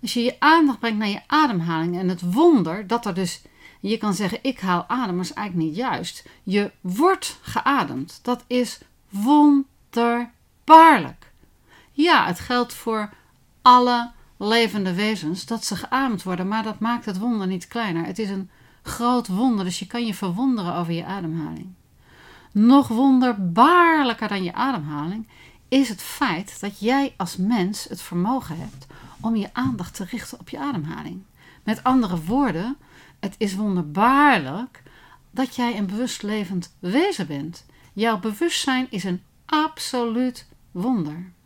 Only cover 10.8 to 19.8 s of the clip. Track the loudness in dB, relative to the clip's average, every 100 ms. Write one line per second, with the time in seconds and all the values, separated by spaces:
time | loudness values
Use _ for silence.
10.8 | 10 8 2 -12 -20 _ _ _ _ -20
11.8 | _ -2 2 4 2 -2 -4 -2 -2 -6
12.8 | -6 -6 -6 -12 _ _ _ _ 8 8
13.8 | 6 0 -4 -12 _ _ 0 2 2 0
14.8 | -2 -2 -2 -2 -4 -6 -6 -8 -6 -8
15.8 | -4 -2 0 -4 -4 -4 -4 -4 -6 -4
16.8 | -4 -4 -4 -4 -2 -2 -2 -4 -6 -6
17.8 | -4 -4 -6 -6 -6 -6 -10 _ _ _
18.8 | -14 -4 0 0 0 0 0 0 -2 -6